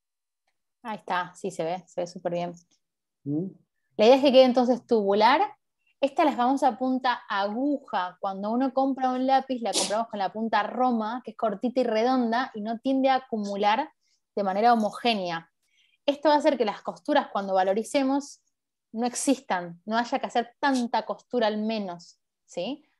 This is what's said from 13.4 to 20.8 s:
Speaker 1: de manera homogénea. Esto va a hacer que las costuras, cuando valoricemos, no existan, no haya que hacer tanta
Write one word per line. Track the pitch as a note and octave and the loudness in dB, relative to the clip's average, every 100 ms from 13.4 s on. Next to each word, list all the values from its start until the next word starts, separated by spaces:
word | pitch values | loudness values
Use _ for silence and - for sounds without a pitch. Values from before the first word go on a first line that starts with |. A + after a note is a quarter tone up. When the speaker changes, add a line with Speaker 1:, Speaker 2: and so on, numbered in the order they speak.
| G3+ G3+ G#3 A3+ D#4 _ _ _ _ - | -6 -2 0 0 -2 _ _ _ _ -4
Speaker 1:
de | |
manera | G3+ F#3+ A#3 | -2 2 4
homogénea. | A#3 G#3 - A#3+ A3 F3+ E3 E3 _ _ _ _ _ | 4 2 -2 -2 0 -2 -6 -10 _ _ _ _ _
Esto | - C#4+ D#4+ | -4 0 2
va | |
a | D4 | 4
hacer | D4 C#4+ | 4 2
que | G#3+ | 0
las | F#3+ | -2
costuras, | - F#3 - D4 - | -10 -10 -2 0 0
cuando | G#3 G3 | -4 0
valoricemos, | F#3+ F#3+ G3 A3 C#4+ C4 C#4 C#4 - _ _ _ _ _ | 2 2 0 0 0 0 -2 -4 -14 _ _ _ _ _
no | A3 A#3+ | -6 -4
existan, | A#3+ - C4 - F#3 F3 E3+ - | -2 0 0 0 -4 -4 -12 -4
no | A3+ | -2
haya | A#3+ C4+ | -2 -4
que | - | -2
hacer | B3 A#3 _ | -2 -4 _
tanta | C#4+ C4 | 0 0